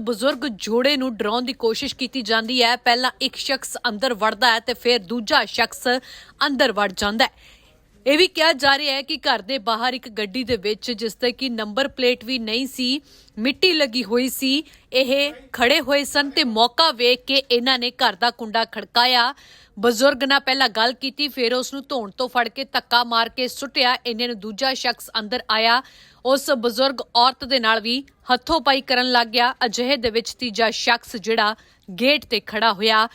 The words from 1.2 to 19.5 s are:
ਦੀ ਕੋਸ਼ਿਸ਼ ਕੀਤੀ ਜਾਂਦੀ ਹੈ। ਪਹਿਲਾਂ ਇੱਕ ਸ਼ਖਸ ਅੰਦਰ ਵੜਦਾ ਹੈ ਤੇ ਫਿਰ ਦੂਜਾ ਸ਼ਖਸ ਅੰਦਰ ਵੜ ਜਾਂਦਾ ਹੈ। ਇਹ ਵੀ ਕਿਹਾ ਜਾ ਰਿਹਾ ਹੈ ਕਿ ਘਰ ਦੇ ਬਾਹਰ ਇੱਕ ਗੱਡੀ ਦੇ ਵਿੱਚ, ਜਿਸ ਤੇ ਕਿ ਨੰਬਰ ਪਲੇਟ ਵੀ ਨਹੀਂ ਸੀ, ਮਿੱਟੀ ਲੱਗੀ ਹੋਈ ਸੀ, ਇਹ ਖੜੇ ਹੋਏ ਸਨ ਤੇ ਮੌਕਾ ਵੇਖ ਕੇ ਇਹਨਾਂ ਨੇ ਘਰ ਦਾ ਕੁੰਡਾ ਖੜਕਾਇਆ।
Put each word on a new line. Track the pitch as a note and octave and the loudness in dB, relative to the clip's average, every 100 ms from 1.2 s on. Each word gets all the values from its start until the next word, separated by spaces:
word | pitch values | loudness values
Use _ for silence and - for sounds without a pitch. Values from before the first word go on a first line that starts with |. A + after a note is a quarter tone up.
| G#3 A#3 | -2 -2
ਦੀ | B3+ | -4
ਕੋਸ਼ਿਸ਼ | - A3+ A3 C4+ - | -2 -2 -2 -4 -6
ਕੀਤੀ | B3+ C4+ | -6 -6
ਜਾਂਦੀ | G#3 A3+ A3+ B3+ | -2 -2 0 2
ਹੈ। | A#3 B3 | 2 2
ਪਹਿਲਾਂ | - A#3+ B3+ - | 2 2 0 -2
ਇੱਕ | C4 - | -6 -6
ਸ਼ਖਸ | - C4+ - - A#3+ | -4 -4 -4 -8 -6
ਅੰਦਰ | G#3 C4 | -2 -2
ਵੜਦਾ | G#3+ G#3+ G#3 A#3+ | 0 0 2 2
ਹੈ | A3+ | 2
ਤੇ | A#3+ | 0
ਫਿਰ | A#3+ A#3+ A#3+ | -4 0 0
ਦੂਜਾ | F3+ A#3+ G3+ C#4+ | 0 -6 0 0
ਸ਼ਖਸ | A3+ - A#3 - B3+ B3+ - - - _ D4 | 0 0 -2 -2 -2 -2 -4 -16 -20 _ -2
ਅੰਦਰ | C4+ C4+ | 2 2
ਵੜ | G3+ G3+ F#3 | 2 -2 -2
ਜਾਂਦਾ | G3+ A3 | -2 0
ਹੈ। | B3+ - - - _ _ _ _ - | 0 -2 -20 -20 _ _ _ _ 0
ਇਹ | D4+ | 4
ਵੀ | F4+ | 4
ਕਿਹਾ | - D#4 | 4 2
ਜਾ | D4 C#4 C#4 | 4 2 2
ਰਿਹਾ | D4 | 0
ਹੈ | C4+ | -4
ਕਿ | C#4+ D4+ | -4 -4
ਘਰ | D4 A#3 | -2 -2
ਦੇ | G3 C4+ | -2 -4
ਬਾਹਰ | G3+ A3 B3+ | -2 -2 -2
ਇੱਕ | B3+ B3 | -4 -8
ਗੱਡੀ | G#3 G#3 A3 | -8 -6 -6
ਦੇ | A#3+ A3+ | -4 -4
ਵਿੱਚ, | F#3+ G#3+ - | -4 -6 -6
ਜਿਸ | A3+ A3+ | -6 -6
ਤੇ | - B3 | -4 -4
ਕਿ | A#3+ C4+ | -4 -6
ਨੰਬਰ | A3+ G#3 G#3 C#4 | -6 -6 -2 -4
ਪਲੇਟ | C4+ B3 B3 | 0 0 0
ਵੀ | A3+ C4 | -4 -6
ਨਹੀਂ | A3 A#3 C4 | -4 -4 -4
ਸੀ, | - B3 C#4 - - _ - | -4 -4 -4 -6 -20 _ -4
ਮਿੱਟੀ | A#3 C4+ F#4 | -4 0 2
ਲੱਗੀ | D#4+ C#4 A#3 | 2 0 -2
ਹੋਈ | G3 A#3+ B3+ | -2 0 0
ਸੀ, | - C4 C#4 D#4 - _ | -2 -2 -2 -4 -14 _
ਇਹ | B3+ C4 C#4 C#4+ D4 - | -2 0 0 -2 -4 -14
ਖੜੇ | - A#3+ D#4 | -2 2 2
ਹੋਏ | B3+ C#4+ | 2 0
ਸਨ | C#4 C#4+ C#4+ | 0 -2 0
ਤੇ | D#4+ | 0
ਮੌਕਾ | C#4 A3 A#3+ - E4 | 0 2 2 4 2
ਵੇਖ | A#3 A#3+ B3 - | 2 2 2 0
ਕੇ | |
ਇਹਨਾਂ | C4+ C4+ A#3+ B3 B3+ | -2 0 0 2 0
ਨੇ | A#3+ | -2
ਘਰ | B3 B3 G3 | 0 0 2
ਦਾ | A#3+ | -2
ਕੁੰਡਾ | - A3+ A3 | -2 -4 -2
ਖੜਕਾਇਆ। | A3+ A3 G3 A#3 B3 B3 A#3+ C4+ - | -2 -6 -4 2 4 4 2 -2 -14